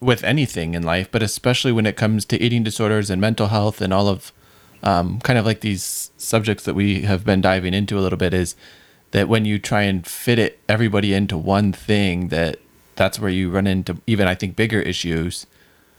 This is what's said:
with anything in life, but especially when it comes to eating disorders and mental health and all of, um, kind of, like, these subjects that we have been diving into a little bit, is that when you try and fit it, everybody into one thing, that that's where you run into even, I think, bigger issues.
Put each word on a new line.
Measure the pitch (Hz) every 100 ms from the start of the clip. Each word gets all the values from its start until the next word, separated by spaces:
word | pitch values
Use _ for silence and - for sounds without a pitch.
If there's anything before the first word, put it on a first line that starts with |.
with | 123 117
anything | - 147 131 90 82
in | 85
life, | 82 87 92
but | 113
especially | 107 - 123 127 135
when | 113 107
it |
comes | - 107 107
to | - 110
eating | 120 120
disorders | 110 - 107 107 101
and | 92
mental | 110 113 101
health | 107 104 -
and | 98
all | 95 101
of, | 95 - - _ _ _ -
um, | 101 90 90 107
kind | - 123
of, | 107
like, | 107
these | 107 92 - - - -
subjects | - 117 107 101
that | -
we | 92 101 95
have | 104 95
been | 107 95
diving | 95 95 90
into | 95 101 101
a |
little | 92 90
bit, | 92
is | 92 87 - - - _ _ _
that | 107 98
when | 113
you | 107 104
try | - 107
and | 101 95
fit | 82 - - 113
it, | 107 - -
everybody | 107 113 104 101
into | 98 101 87
one | 85 98 101
thing, | 90 - 104 98 87 90
that | 78 82 - _ _ _ -
that's | 95 -
where | 104
you | 92 92
run | 95 98
into | 95 90 85 -
even, | 104 95
I |
think, | 92 98 87
bigger | 110 110
issues. | 87 90 87 82 87 - - _ _ _ _